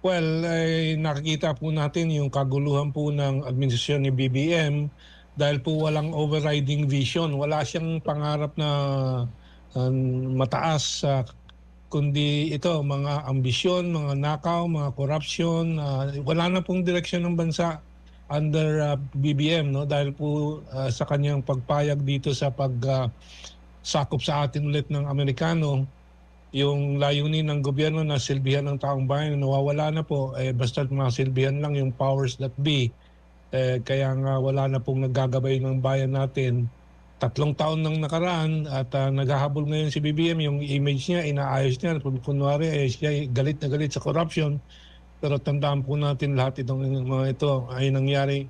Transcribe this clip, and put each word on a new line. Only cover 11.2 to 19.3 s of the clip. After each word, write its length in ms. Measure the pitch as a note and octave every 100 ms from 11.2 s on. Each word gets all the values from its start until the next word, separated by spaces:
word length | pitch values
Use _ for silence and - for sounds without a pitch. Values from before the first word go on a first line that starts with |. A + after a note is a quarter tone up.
| B2 - - - - - -
kundi 640 | D3 C#3+ D3 D3 D3 D#3
ito, 320 | D3+ F3 D#3+ C#3+
mga 400 | C#3 C#3+ C#3+ C3
ambisyon, 640 | C3+ B2+ A#2+ F3+ F3+ F3
mga 240 | E3 D3 C#3
nakaw, 480 | C#3+ D3+ E3 E3+ F3
mga 240 | D#3+ C#3+
korupsyon, 880 | C3 C#3 D3+ D3+ - E3 E3 E3 D#3+
ah, 320 | C#3+ C3+ C#3 C#3
wala 320 | C#3+ D#3+ E3+
na 80 | F#3
pong 240 | F3+ F#3 F3
direksyon 400 | F3 E3+ F3+ F3
ng 80 |
bansa 480 | E3+ E3 D#3 E3+ D#3 - - - - -
under, 560 | D3 D3+ D#3 D#3 D#3 D3
ah, 160 | C#3 C#3 C#3
B 160 | C#3+